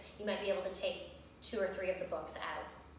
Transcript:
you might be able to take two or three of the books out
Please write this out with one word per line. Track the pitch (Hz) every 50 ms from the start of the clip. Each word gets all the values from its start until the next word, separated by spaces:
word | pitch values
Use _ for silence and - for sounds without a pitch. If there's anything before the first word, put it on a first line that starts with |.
| - - - -
you | 208
might | 208 190 -
be | 202 196
able | 196 190 180
to | 190 180
take | - 196 185 175 - - - - - - - - -
two | - - - 208
or | 190 185
three | 185 190 190 180
of | 180 185
the | 185
books | - 175 160 - - -
out | - - 165 151 - - - - - - - -